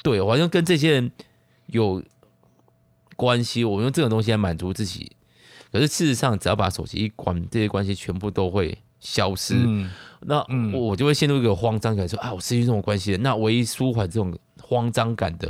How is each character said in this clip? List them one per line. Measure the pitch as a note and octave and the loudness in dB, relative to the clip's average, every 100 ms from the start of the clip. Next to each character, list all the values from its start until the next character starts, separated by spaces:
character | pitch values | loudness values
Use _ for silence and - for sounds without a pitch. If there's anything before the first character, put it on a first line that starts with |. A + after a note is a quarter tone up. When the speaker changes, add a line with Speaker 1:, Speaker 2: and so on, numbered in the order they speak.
Speaker 1:
对， | D#3 G#2 | 0 2
我 | F#2+ | 2
好 | C3+ | 2
像 | E3+ | 2
跟 | F3+ E3+ | 2 2
这 | D#3+ | 2
些 | D#3+ | 4
人 | C3+ B2 - - _ _ _ - | 2 0 -6 -20 _ _ _ -4
有 | A2+ G#2 F#2 - _ _ _ _ _ _ _ _ _ _ - | 0 2 0 -6 _ _ _ _ _ _ _ _ _ _ -2
关 | B2 A#2+ | 2 2
系， | A#2+ A#2 | 0 0
我 | A2+ G2+ | 0 2
用 | B2+ | 0
这 | C3 | 2
种 | G#2+ | 2
东 | A2 | 2
西 | G#2+ | 2
来 | G#2+ | 2
满 | F#2+ D#2+ | 0 -2
足 | F2+ | -4
自 | F#2+ F#2+ | -4 -6
己。 | - - - _ _ - - - | -6 -14 -18 _ _ -20 -20 -4
可 | G#2 | 0
是 | D3 | 0
事 | - D#3+ | 2 0
实 | |
上， | A#2 C3+ G2+ | 2 2 2
只 | F2 | 2
要 | G#2+ | 2
把 | F#2+ | 0
手 | - | -2
机 | D#2+ - | -6 -4
一 | - | -6
关， | - - F2 F2+ | -4 -4 -4 -2
这 | A2+ | -2
些 | G#2+ | 0
关 | G2+ G2 | 0 -2
系 | F#2+ | -4
全 | - | -6
部 | F2+ G2+ | -6 -4
都 | G2 F#2 | -2 0
会 | G2 F2 - _ _ | 0 -2 -6 _ _
消 | - - G2 | -4 -2 0
失。 | F#2 - A#2+ | -2 0 2
Speaker 2:
嗯。 | A#2+ G#2 F#2 F#2 - - | 2 0 -4 -10 -18 -14
Speaker 1:
那 | - D3 - | -2 -2 0
Speaker 2:
嗯。 | B2+ A2 | -2 -2
Speaker 1:
我 | B2+ A2+ | -2 -2
就 | G2 C#3+ | 2 2
会 | |
陷 | D3 D3 | 2 2
入 | C#3 | 4
一 | |
个 | A#2 F#2 | 2 2
慌 | A2+ G#2+ | 0 0
张 | A2+ G#2 | 0 0
感， | F2 | -2
说 | G#2+ | -4
：“啊， | B2 | -6
我 | F#2 | -8
失 | - B2 | -2 2
去 | A#2+ | 2
这 | |
种 | G#2+ | 2
关 | G#2 G2+ | 0 -2
系 | G2+ | 0
了。” | F#2 | 0
那 | C3 A2 | 0 2
唯 | A2 A#2+ | 2 2
一 | |
舒 | A2+ - C3 | 0 -2 0
缓 | A#2 F#2 | 0 0
这 | A2 | 0
种 | F#2 E2+ - - | -2 -4 -14 -20
慌 | - B2 A#2 | -2 0 0
张 | A#2 A2+ A2+ | 0 0 0
感 | F2+ | -4
的 | E2+ | -4